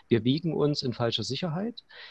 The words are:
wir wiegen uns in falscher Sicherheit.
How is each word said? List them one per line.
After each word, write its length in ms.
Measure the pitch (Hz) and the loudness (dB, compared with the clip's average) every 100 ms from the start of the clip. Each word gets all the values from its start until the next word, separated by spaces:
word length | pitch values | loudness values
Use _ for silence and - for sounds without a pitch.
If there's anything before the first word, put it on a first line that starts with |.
| _ | _
wir 160 | 117 | 2
wiegen 300 | 113 147 165 | 4 2 0
uns 300 | 147 147 147 | 2 2 2
in 100 | 135 | -2
falscher 300 | 110 117 113 | 0 0 0
Sicherheit. 600 | 107 135 180 156 214 - _ - - | -4 -4 -2 -2 -4 -8 _ -20 -20